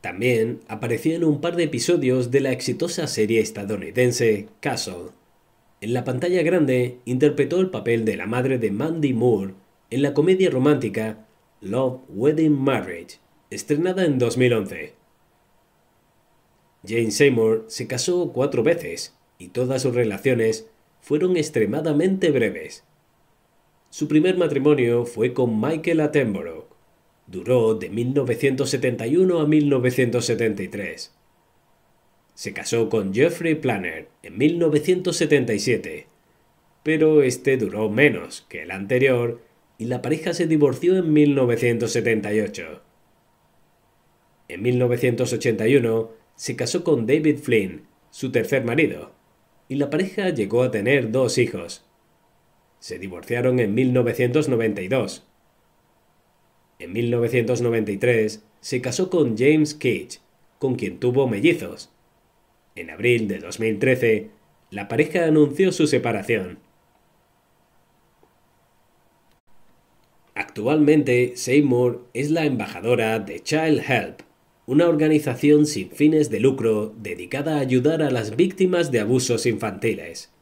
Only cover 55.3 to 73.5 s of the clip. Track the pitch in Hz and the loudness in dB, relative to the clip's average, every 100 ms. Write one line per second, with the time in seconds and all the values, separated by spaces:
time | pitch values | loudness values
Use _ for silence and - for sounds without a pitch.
55.3 | _ _ _ _ _ _ _ _ _ _ | _ _ _ _ _ _ _ _ _ _
56.3 | _ _ _ _ _ 85 98 120 120 117 | _ _ _ _ _ -10 -4 -2 0 0
57.3 | 123 113 120 120 113 104 98 123 117 107 | 0 0 0 0 0 -2 -2 2 2 0
58.3 | 104 _ _ - 127 123 120 185 180 139 | -4 _ _ -6 -6 -4 -4 -2 2 2
59.3 | 110 131 156 151 - 127 98 - - _ | 4 4 4 2 0 -2 -2 -6 -18 _
60.3 | _ _ _ 131 123 98 85 123 123 131 | _ _ _ -4 -2 -6 -2 -2 2 0
61.3 | 104 139 - 87 - - _ _ _ _ | 2 2 2 -4 -12 -18 _ _ _ _
62.3 | _ _ _ _ - 82 80 113 120 107 | _ _ _ _ -16 -16 -4 0 2 0
63.3 | 98 - - 110 104 120 123 120 107 - | -6 -8 -4 -4 0 0 2 2 0 -2
64.3 | _ _ _ _ 101 101 117 156 185 165 | _ _ _ _ -14 -8 -2 0 0 2
65.3 | 151 147 - 190 - 151 127 120 107 98 | 4 4 4 0 2 2 2 0 -4 -2
66.3 | 113 92 90 _ _ _ _ _ _ _ | -2 -2 -12 _ _ _ _ _ _ _
67.3 | _ _ _ _ _ _ _ _ _ _ | _ _ _ _ _ _ _ _ _ _
68.3 | _ _ _ _ _ _ _ _ _ _ | _ _ _ _ _ _ _ _ _ _
69.3 | _ _ - - _ _ _ _ _ _ | _ _ -20 -20 _ _ _ _ _ _
70.3 | - - - 107 156 147 151 135 123 123 | -12 -10 -4 0 2 4 4 4 2 2
71.3 | - - 135 143 123 123 120 - 117 147 | -2 0 2 4 4 2 0 -10 -8 -2
72.3 | 165 151 123 98 - 104 120 110 110 101 | 0 0 -2 -6 -6 -2 0 0 -2 -6
73.3 | - - | -12 -4